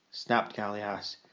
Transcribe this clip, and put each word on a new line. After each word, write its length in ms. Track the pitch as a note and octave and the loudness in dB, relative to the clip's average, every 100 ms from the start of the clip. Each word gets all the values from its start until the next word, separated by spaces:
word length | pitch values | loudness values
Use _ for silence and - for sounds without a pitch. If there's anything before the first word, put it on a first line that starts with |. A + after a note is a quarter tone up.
| _ | _
snapped 440 | - - A#2+ - - | -10 2 4 4 0
Galias. 640 | G#2 G#2 G#2 G2 - - _ | -4 -2 -2 -2 -4 -10 _